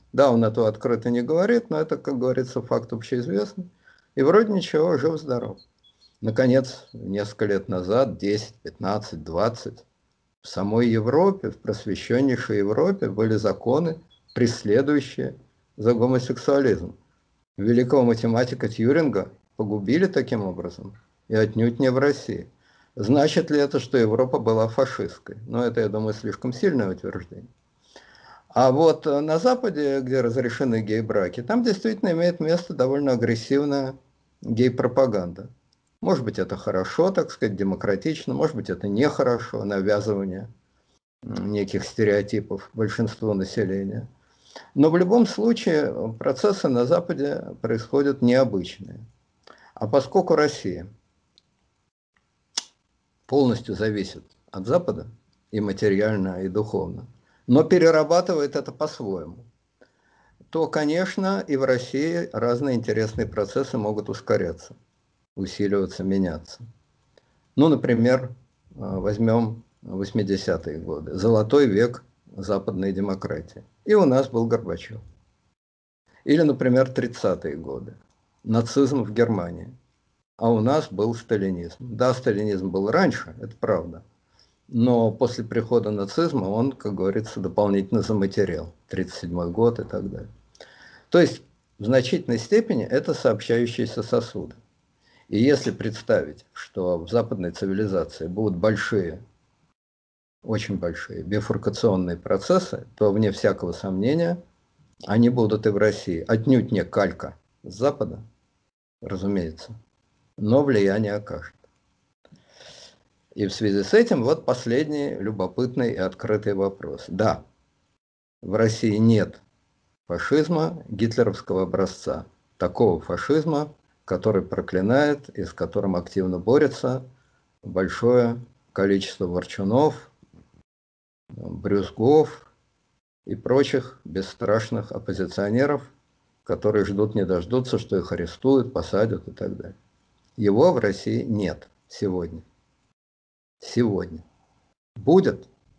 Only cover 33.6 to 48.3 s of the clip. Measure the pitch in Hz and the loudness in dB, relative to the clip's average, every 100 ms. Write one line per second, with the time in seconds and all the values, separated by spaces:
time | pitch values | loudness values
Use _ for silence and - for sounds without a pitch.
33.6 | 147 139 135 135 _ _ _ _ - 113 | 2 0 -2 -8 _ _ _ _ -4 2
34.6 | 123 120 127 127 131 104 90 87 110 - | 2 2 0 2 2 2 -4 -8 -16 -20
35.6 | _ _ _ _ 165 165 113 98 92 98 | _ _ _ _ -2 0 -2 -4 -4 -6
36.6 | - 95 92 - 180 190 - - 113 95 | -4 -2 -2 0 2 2 -4 -2 -4 -2
37.6 | 98 92 - 95 160 156 - 135 156 127 | -2 -2 -2 -2 -2 -6 -4 -2 -2 -2
38.6 | 98 87 101 101 143 - 131 120 - 113 | -8 -6 -4 0 0 2 0 0 -4 -8
39.6 | 104 101 95 104 104 101 98 92 113 - | -4 -2 2 0 0 -4 -4 -8 -12 -18
40.6 | _ _ _ _ _ _ 120 101 98 104 | _ _ _ _ _ _ -10 -8 -4 -4
41.6 | 101 - - - 107 104 101 110 101 98 | -2 -4 -6 0 2 2 0 -4 -4 -8
42.6 | - 113 107 104 110 - 110 101 95 - | -8 -4 -4 -2 -4 -2 -2 -2 -2 -2
43.6 | 95 95 98 107 - _ _ _ _ - | -2 -2 -4 -8 -10 _ _ _ _ -20
44.6 | - - 151 170 180 240 226 - 220 233 | -6 4 6 6 4 6 4 2 2 2
45.6 | - 156 143 - 104 113 147 135 208 196 | 2 2 0 -2 -6 -4 -2 2 2 2
46.6 | 156 120 123 175 175 151 143 147 - - | 2 2 4 2 0 -4 -4 -4 -8 -8
47.6 | 117 113 110 139 143 135 123 | -4 -4 -2 0 2 2 4